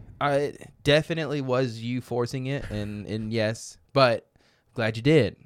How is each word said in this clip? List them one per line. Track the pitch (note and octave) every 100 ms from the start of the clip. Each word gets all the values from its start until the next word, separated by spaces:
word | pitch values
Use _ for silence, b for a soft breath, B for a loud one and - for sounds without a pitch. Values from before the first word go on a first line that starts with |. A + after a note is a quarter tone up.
| - -
I, | C#3+ C#3
it | C#3+ - - -
definitely | - D3 D#3+ E3 C#3+ D3
was | C3 B2 C3 A2+
you | A#2 B2
forcing | - A#2+ A#2+ C3+ C3
it, | C#3 -
and, | G#2 G#2 G#2 G2+
and | A2 A2
yes, | A2+ G#2+ A2+ - - _
but | C3+ B2+ A2+ - _ _ _ _ -
glad | A2+ A2+
you |
did. | B2 D#3 G2+ -